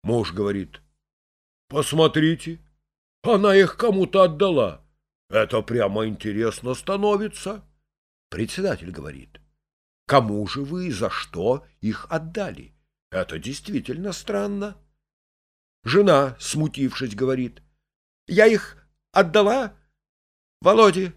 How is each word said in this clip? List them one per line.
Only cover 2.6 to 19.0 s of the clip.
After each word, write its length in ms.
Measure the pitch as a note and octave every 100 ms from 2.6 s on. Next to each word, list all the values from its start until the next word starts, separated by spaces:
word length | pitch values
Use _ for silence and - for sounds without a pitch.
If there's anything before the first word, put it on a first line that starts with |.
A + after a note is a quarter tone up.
| _ _ _ _ _ _
она 320 | - G#3 G3+
их 220 | G3 F3+ -
кому-то 460 | A#3 F#3+ F3+ G3
отдала. 600 | F3+ D3+ G3 D3+ G2+ D2 _ _ _ _ _
Это 320 | A2 G#2+ A2+
прямо 440 | G#2+ A#2 G2+ G#2 A2
интересно 680 | G2+ A2 G#2 A2+ - B2
становится». 880 | B2+ - G3 G#3 G3+ G#3 - F#3+ G#3 _ _ _ _ _ _ _
Председатель 600 | E2+ A2+ - G3 G#2+ E2+
говорит: 480 | F2+ D2 C#2 - - _ _ _ _ _ _ -
«Кому 380 | C#3 A2+ G#2 G#2
же 160 | C3+
вы 260 | C#3 F3+ F3+
и 20 |
за 200 | G2+ G#2+
что 560 | - - F2 G2+ C3+ - _
их 240 | G#2+ G#2 -
отдали? 640 | E3 D#3+ F#3+ F#3 F2+ - _ _ _ _
Это 280 | F#2 F2+ E2
действительно 760 | G#2+ C#3+ - C#3+ - C3+ G3
странно». 640 | F3 - G3+ G3+ G3+ G3+ F#3+ _ _ _ _ _ _ _ _ _ _
Жена, 520 | A2+ E3 G3+ C#3+ C#3 A#2+
смутившись, 720 | - D3+ D#3 C3+ C3+ - C3
говорит: 480 | G2+ C3 C3 A#2+ - _ _ _ _ _ _ -
«Я 200 | E3+ A3
их 420 | G#3+ - - _ _